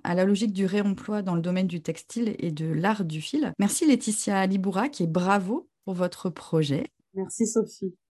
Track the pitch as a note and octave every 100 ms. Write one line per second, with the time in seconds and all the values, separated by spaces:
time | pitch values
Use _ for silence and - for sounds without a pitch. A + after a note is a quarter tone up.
0 | - F3 F#3+ G3+ A3+ F#3+ F#3+ G#3 G3+ F#3+
1 | - G#3 F#3 E3+ E3+ F3+ F#3+ E3+ D#3+ D#3+
2 | - A#3 A3+ - F3 D3+ D#3+ D#3 F#3+ G#3
3 | E3+ D#3 - D4+ C#4+ - G3+ - D#4+ B3
4 | A3 G#3 - G3 F#3+ G3 F#3+ F#3 C4 -
5 | E3+ E3 F3+ G3+ F#3 C4+ - _ - F3+
6 | F3+ - F#3 D#3 - D#3+ D3 C#3 - _
7 | _ F#3+ F#3+ - A3 A3+ - - F#3+ -
8 | _